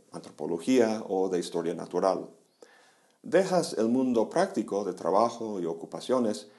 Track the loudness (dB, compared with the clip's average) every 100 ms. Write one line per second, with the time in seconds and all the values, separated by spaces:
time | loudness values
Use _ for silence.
0 | _ -16 -14 -8 -4 -2 2 4 4 0
1 | -2 -2 0 -2 -2 -4 -4 -4 -4 0
2 | 2 2 -4 -16 _ _ -20 -20 _ _
3 | _ _ 0 2 4 2 0 0 2 2
4 | 2 2 2 2 0 -2 -2 -2 -2 -2
5 | 2 4 4 0 -6 -4 -4 -6 -8 -8
6 | -2 0 0 -2 -8